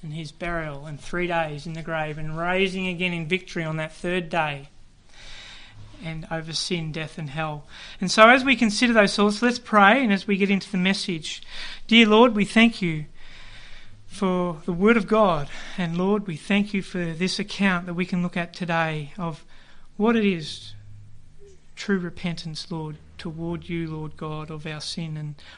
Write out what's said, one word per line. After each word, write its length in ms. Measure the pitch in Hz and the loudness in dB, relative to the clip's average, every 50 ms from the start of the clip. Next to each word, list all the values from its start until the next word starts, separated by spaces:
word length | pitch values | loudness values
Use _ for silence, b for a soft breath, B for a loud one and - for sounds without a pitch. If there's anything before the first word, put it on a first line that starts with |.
and 120 | - 156 151 | -12 -10 -10
his 180 | 165 160 143 | -10 -10 -10
burial 540 | - - 180 170 170 165 160 151 143 139 143 | -10 -8 -6 -4 -4 -4 -4 -6 -8 -10 -10
and 140 | 156 151 - | -12 -12 -12
three 280 | - - - 175 180 175 | -10 -6 -4 -2 -2 0
days 380 | 175 165 165 151 147 147 143 175 | 0 0 0 -2 -4 -8 -8 -10
in 60 | 160 | -10
the 80 | 160 | -8
grave 360 | 160 165 165 156 156 156 151 151 | -6 -6 -4 -4 -4 -4 -6 -6
and 200 | 156 156 156 160 | -6 -6 -4 -4
rising 500 | 170 180 185 185 196 190 180 190 185 185 | -2 0 2 2 2 2 0 -2 -4 -4
again 240 | 180 165 185 180 | -4 -2 -2 -2
in 160 | 175 170 165 151 | -2 -2 -4 -2
victory 360 | 185 185 - - - 175 160 | -4 -4 -4 -4 -6 -6 -4
on 120 | 156 156 160 | -4 -4 -4
that 160 | 156 156 - | -6 -6 -8
third 360 | - - 175 175 185 175 156 | -8 -4 -2 -2 -2 -2 -2
day 400 | 175 170 156 151 143 139 139 - - - - - - - - B B B B B B B B B B B B B B B - - - - 226 | -2 0 0 0 -2 -6 -12 -16 -20 -20 -20 -20 -20 -20 -20 B B B B B B B B B B B B B B B -18 -18 -16 -14 -12
and 220 | 160 160 160 156 - | -12 -10 -10 -10 -8
over 220 | 165 160 160 165 156 | -8 -8 -6 -6 -6
sin, 400 | - - - 190 170 160 156 143 | -4 -4 -2 -4 -4 -4 -4 -6
death 240 | 160 156 151 - - | -6 -8 -8 -8 -10
and 140 | 156 139 | -10 -8
hell. 340 | 131 160 160 156 151 147 - B B B B B B B | -6 -6 -6 -4 -6 -8 -12 B B B B B B B
And 100 | 196 180 | -2 2
so 200 | - 220 220 233 | 6 8 10 10
as 160 | 254 269 254 | 10 8 6
we 100 | 277 262 | 4 4
consider 380 | 233 240 214 208 - 254 233 233 | 4 4 2 2 4 4 4 6
those 220 | 226 202 190 - | 6 6 6 6
thoughts, 260 | - 202 208 208 - | 4 2 2 2 4
let's 180 | 240 240 247 247 | 2 2 2 0
pray, 440 | - - 220 208 202 196 226 277 269 | -2 2 4 8 8 8 8 6 4
and 100 | 214 202 | 4 2
as 120 | 185 - | 2 2
we 120 | - 202 185 | 0 0 2
get 120 | 202 190 | 2 2
into 220 | 202 190 - - | 2 0 -2 -2
the 60 | - 185 | -2 0
message, 680 | 180 190 196 202 - - 175 160 156 - - - - B B B B B B B B - | 2 2 2 0 -2 -4 -6 -6 -6 -8 -10 -12 -12 B B B B B B B B 6
dear 200 | 220 233 233 214 | 8 8 8 10
Lord, 280 | 208 220 247 254 214 | 8 8 8 8 6
we 100 | 208 196 | 4 0
thank 360 | - - 220 226 233 226 - | 2 6 6 6 6 4 2
you 240 | 185 170 160 156 151 - - B B B B B B B B B B B B B B B B B B | -2 -2 -2 -2 -6 -8 -12 B B B B B B B B B B B B B B B B B B
for 560 | - - - 202 185 185 180 180 175 165 156 - | -14 -8 -2 0 0 0 0 0 -2 -4 -6 -4
the 60 | - | -4
Word 240 | 175 170 190 214 233 | 0 4 6 6 6
of 100 | 233 185 | 6 4
God. 440 | - 214 220 214 190 170 151 139 - B B B B B B | 4 4 6 6 6 4 2 0 -4 B B B B B B
And 200 | 180 165 165 175 | -2 -2 0 0
Lord, 300 | 185 196 208 214 208 185 | 2 2 2 2 0 -4
we 100 | 160 147 | -8 -6
thank 360 | - - 202 202 202 202 202 | -2 2 2 2 2 2 0
you 80 | 190 | -4
for 260 | 190 - - 185 175 170 | -4 -4 -4 -4 -4 -4
this 320 | 160 156 185 180 - - | -2 -2 -2 -2 -2 -2
account 480 | 196 - - - 202 196 180 175 180 180 | -6 -6 -2 2 2 2 2 2 0 -4
that 60 | 175 | -4
we 120 | 170 185 | -4 -2
can 180 | 180 190 180 175 | -2 0 0 0
look 140 | 175 - 180 | 0 -2 -2
at 160 | 170 170 - | -4 -4 -6
today 580 | - 180 170 170 165 165 160 156 156 147 143 - - | -8 -4 -2 0 0 0 0 -2 -4 -6 -8 -8 -8
of 260 | 175 165 156 - - b b b b b b b b b b - | -6 -6 -8 -8 -12 b b b b b b b b b b 0
what 180 | 208 233 233 | 2 2 4
it 80 | 226 208 | 4 4
is, 500 | 202 185 165 147 147 - - - - - - - - - - - - - - - - - - - - - - - - - | 2 2 0 -4 -8 -12 -12 -14 -14 -16 -16 -16 -16 -16 -16 -16 -16 -16 -16 -18 -18 -18 -18 -18 -18 -20 -20 -20 -18 -16
true 240 | - - - 202 185 | -10 -2 0 0 0
repentance, 720 | 175 170 170 - - 175 170 - - 165 156 - - - | 0 -4 -8 -6 -6 -6 -6 -6 -8 -10 -10 -10 -10 -10
Lord, 240 | 175 160 156 156 151 151 - - - - | -8 -8 -8 -8 -10 -12 -16 -20 -16 -12
toward 500 | - 175 156 160 165 170 170 160 - - | -12 -10 -8 -8 -6 -6 -6 -6 -6 -6
you, 200 | 170 165 165 160 | -6 -6 -6 -6
Lord 280 | 156 156 156 151 - | -6 -8 -8 -10 -10
God, 340 | - 160 156 156 156 151 151 | -10 -10 -8 -8 -8 -10 -10
of 160 | 160 151 151 | -12 -10 -10
our 140 | 160 151 151 | -10 -10 -10
sin 380 | - - - 180 165 156 156 151 | -10 -10 -8 -8 -8 -8 -8 -8
and 180 | 151 147 147 B B B B | -8 -10 -10 B B B B